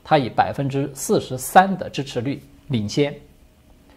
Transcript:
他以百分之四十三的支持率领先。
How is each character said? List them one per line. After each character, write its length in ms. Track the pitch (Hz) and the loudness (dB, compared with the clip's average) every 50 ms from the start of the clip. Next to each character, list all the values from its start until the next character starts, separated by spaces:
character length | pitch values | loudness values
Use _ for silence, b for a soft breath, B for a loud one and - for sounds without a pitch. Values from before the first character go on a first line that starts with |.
| B | B
他 120 | - 160 151 | 0 2 2
以 120 | 131 - | 2 0
百 240 | - - 92 92 110 | 0 2 2 2 2
分 160 | - 139 135 | 0 -4 -2
之 200 | 135 135 139 - - | -2 -2 -4 -4 -6
四 260 | - - - 214 147 | -8 -4 0 0 0
十 180 | - - 127 123 | 0 -2 -8 -8
三 380 | - - - 190 185 190 190 | -4 4 6 6 6 6 2
的 140 | - - - | -4 -6 -8
支 120 | - - | -6 -8
持 200 | 135 - - 127 | -8 -6 -6 -6
率 180 | 113 139 135 - - - - - _ - | -4 -4 -6 -8 -10 -18 -20 -20 _ -4
领 200 | 143 113 104 104 | -4 -2 -2 -2
先。 260 | - 151 143 143 - - - - - _ _ _ _ _ _ _ - _ _ b b | 0 0 0 0 -2 -10 -18 -20 -20 _ _ _ _ _ _ _ -20 _ _ b b